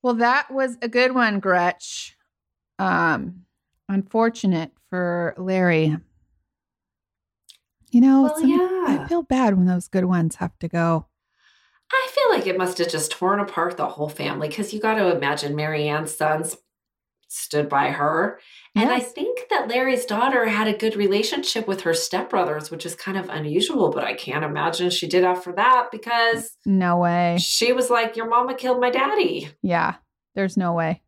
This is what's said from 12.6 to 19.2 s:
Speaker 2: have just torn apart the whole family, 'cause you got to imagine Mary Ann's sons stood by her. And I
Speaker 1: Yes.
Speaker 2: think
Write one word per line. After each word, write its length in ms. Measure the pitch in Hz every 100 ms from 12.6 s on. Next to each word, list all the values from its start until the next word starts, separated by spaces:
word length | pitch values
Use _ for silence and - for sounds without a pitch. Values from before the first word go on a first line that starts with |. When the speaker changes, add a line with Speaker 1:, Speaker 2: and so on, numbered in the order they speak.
| 185 180
Speaker 2:
have 100 | 170
just 220 | 156 151
torn 280 | - 180 202
apart 380 | 196 - 175 175
the 80 | 147
whole 220 | - 151
family, 400 | - 143 147 151
'cause 240 | 175 214
you 60 | 214
got 160 | 220 220
to 200 | 185 170
imagine 400 | 143 147 147 147
Mary 320 | 151 151 147
Ann's 300 | 147 156 -
sons 400 | 151 156 160 - _ _ _ _ _ _ _
stood 380 | - - 147 143
by 220 | 139 143
her. 480 | 143 147 160 208 - - - - 202
And 140 | 247
I 80 | 247
Speaker 1:
Yes. 140 | -
Speaker 2:
think 380 | -